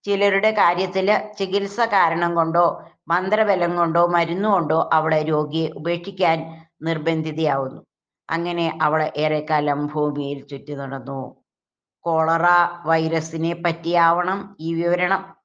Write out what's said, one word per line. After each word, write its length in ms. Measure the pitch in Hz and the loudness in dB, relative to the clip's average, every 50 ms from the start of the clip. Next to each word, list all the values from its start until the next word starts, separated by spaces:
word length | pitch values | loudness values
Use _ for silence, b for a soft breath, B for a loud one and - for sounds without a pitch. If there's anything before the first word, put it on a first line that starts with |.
| _ | _
ചിലരുടെ 460 | 208 202 196 202 202 190 196 202 220 | -2 0 2 2 2 2 4 2 2
കാര്യത്തില് 800 | 214 214 190 175 180 175 190 185 190 190 185 196 214 - - - - | 2 4 2 2 2 2 -2 -2 -2 0 2 2 2 2 0 -6 -6
ചികിത്സ 460 | - 196 180 185 202 196 196 202 - | -6 -4 -2 0 -2 -2 -2 -2 -2
കാരണം 560 | 233 226 208 196 175 165 165 170 175 170 170 | 0 2 4 2 2 2 2 0 0 0 2
കൊണ്ടോ 480 | 170 160 165 160 175 175 160 - B B B B B _ | 0 0 2 4 4 4 4 2 B B B B B _
മന്ത്രബലം 680 | - 165 180 185 196 208 214 220 202 190 180 175 170 175 | -2 -2 0 0 0 2 2 2 2 2 2 2 0 2
കൊണ്ടോ 320 | 175 170 165 160 170 175 | 0 0 2 4 2 2
മരുന്നുകൊണ്ടോ 840 | 175 175 170 170 160 175 185 202 214 202 180 160 147 160 165 - - - | 4 4 0 0 0 -2 -2 2 2 2 2 2 2 2 0 2 2 2
അവളെ 300 | 156 151 160 156 151 151 | 2 2 2 0 2 2
രോഗിയെ 460 | 151 156 151 151 139 147 160 160 - | 2 0 0 0 -2 -2 -4 -4 -4
ഉപേക്ഷിക്കാൻ 1000 | - - 151 170 175 170 175 196 196 - 190 165 165 160 151 - - - - _ _ _ | -4 -6 -4 -4 -4 -4 -6 -10 -4 0 2 2 2 0 -4 -10 -14 -18 -20 _ _ _
നിർബന്ധിതയാവുന്നു. 1000 | 151 160 165 156 147 165 165 160 156 160 151 160 160 151 139 139 131 131 123 110 - _ _ _ _ _ _ _ _ - | -4 -4 -4 -2 -2 -2 -2 0 -2 -4 -4 -2 0 0 0 -2 -4 -6 -10 -14 -20 _ _ _ _ _ _ _ _ -6
അങ്ങനെ 500 | 156 165 170 175 175 170 170 160 - 170 | -4 -4 -4 -4 -2 -2 -2 -2 -2 0
അവള് 300 | - 151 151 156 156 - - | 0 0 2 0 0 -2 -2
ഏറെക്കാലം 720 | 147 151 156 156 151 151 151 156 151 147 147 143 147 147 | -2 -2 0 0 -2 -2 0 -2 0 0 0 0 -2 -2
ഭൂമിയിൽ 600 | 147 151 156 147 147 139 143 143 139 143 139 131 | -4 -2 -2 -2 -2 -2 -4 -6 -6 -8 -10 -10
ചുറ്റി 280 | - 147 135 - - 147 | -12 -14 -12 -10 -10 -10
നടന്നു. 640 | 139 139 131 135 135 117 131 139 135 131 120 - _ _ _ _ _ _ _ _ _ _ _ _ _ _ | -8 -8 -8 -10 -10 -8 -8 -8 -8 -10 -10 -14 _ _ _ _ _ _ _ _ _ _ _ _ _ _
കോളറ 400 | 175 165 160 160 160 165 165 170 175 175 175 175 - - - - | -2 0 2 2 2 2 2 4 4 4 4 4 2 -2 -6 -2
വൈറസിനെ 680 | 151 165 165 160 160 165 160 156 - - 160 165 165 170 | 0 0 2 2 0 -2 -2 -4 -4 -6 -4 -2 -2 -4
പറ്റിയാവണം 1000 | 165 - 170 165 170 - 170 170 170 170 165 170 175 175 180 196 202 196 - - - | -2 -2 -2 -2 -2 -4 0 2 4 4 4 4 2 0 -2 -4 -4 -6 -12 -14 -8
ഈ 140 | 160 165 165 | -6 -4 -2
വിവരണം. 640 | 165 170 170 175 175 180 180 190 180 - - - _ | 0 0 0 2 2 2 0 0 -2 -4 -10 -20 _